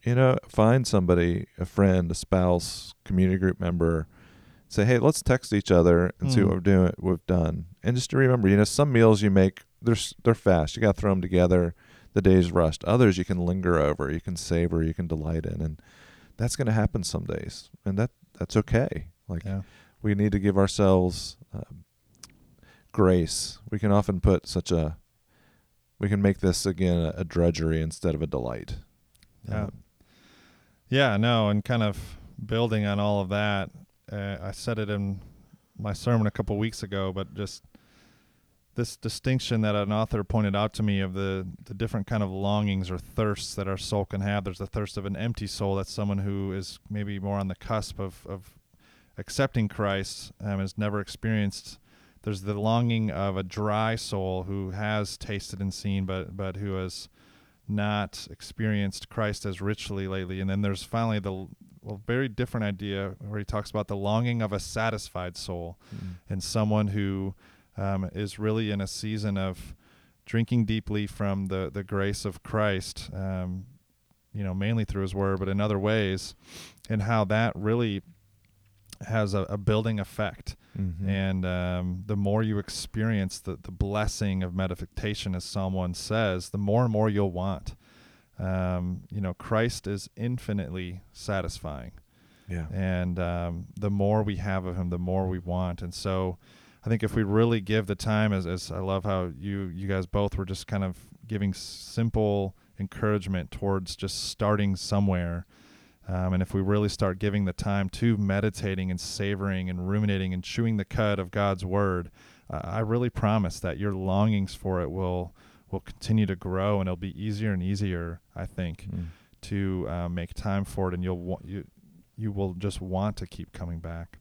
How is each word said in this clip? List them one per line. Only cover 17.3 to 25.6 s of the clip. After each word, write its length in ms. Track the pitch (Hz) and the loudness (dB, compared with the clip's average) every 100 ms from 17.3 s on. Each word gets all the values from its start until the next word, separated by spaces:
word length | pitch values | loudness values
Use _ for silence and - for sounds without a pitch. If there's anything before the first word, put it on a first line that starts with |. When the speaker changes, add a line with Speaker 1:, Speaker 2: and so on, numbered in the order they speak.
| - - - - - | -6 -6 -12 -18 -10
Speaker 1:
and 140 | - 98 | -4 0
that, 120 | 120 _ _ - | 0 _ _ -8
that's 180 | 90 - | 0 2
okay. 520 | - 113 131 - - _ - | 4 2 2 -2 -8 _ -8
Like, 160 | 87 | -6
Speaker 2:
Yeah. 180 | 104 98 95 - - _ | -4 -6 -6 -16 -20 _
Speaker 1:
we 120 | 107 | 0
need 180 | 101 104 | 4 4
to 60 | 101 | 4
give 180 | 101 98 | 4 6
ourselves, 800 | 98 - 98 95 90 90 - - - | 4 6 6 8 6 0 -8 -14 -12
um, 320 | 101 - - - _ _ _ - _ _ _ - - _ | -12 -12 -16 -20 _ _ _ -20 _ _ _ -20 -20 _
grace. 680 | - 92 92 85 - - - - | 4 8 8 4 -2 -6 -10 -8
We 80 | 104 | -2
can 120 | 107 | 4
often 280 | 101 101 95 | 4 4 2
put 260 | 107 92 - | 4 4 2
such 240 | 92 - | -4 0
a, 260 | 87 78 82 _ _ _ _ _ _ | 2 2 -4 _ _ _ _ _ _